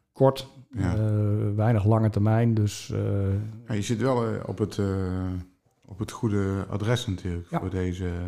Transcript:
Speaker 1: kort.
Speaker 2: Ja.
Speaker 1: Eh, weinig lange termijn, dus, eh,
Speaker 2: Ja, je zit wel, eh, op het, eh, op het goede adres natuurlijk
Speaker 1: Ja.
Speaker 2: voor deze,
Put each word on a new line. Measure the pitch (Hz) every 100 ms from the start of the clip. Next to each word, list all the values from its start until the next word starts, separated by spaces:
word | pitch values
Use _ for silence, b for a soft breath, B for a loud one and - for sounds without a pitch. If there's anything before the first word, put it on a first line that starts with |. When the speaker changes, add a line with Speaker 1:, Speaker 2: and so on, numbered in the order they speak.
| _
Speaker 1:
kort. | - 135 135 - - - -
Speaker 2:
Ja. | 90
Speaker 1:
Eh, | 107 107 107 104 104 110 104
weinig | 107 113
lange | 98 110 110
termijn, | 101 107 110 117
dus, | 110 104 - -
eh, | 101 104 101 98 101 107 110 120
Speaker 2:
Ja, |
je | 107
zit | 101 113
wel, | 123 127 113
eh, | 104 -
op | 95
het, | 107 -
eh, | 98 95 92 92 92 92 87 _ _ _
op | - 87
het | 107
goede | - 117 101 98 98 92
adres | 101 104 123 -
natuurlijk | 90 92 85 85
Speaker 1:
Ja. | 160
Speaker 2:
voor | 95
deze, | 92 90 87 90 87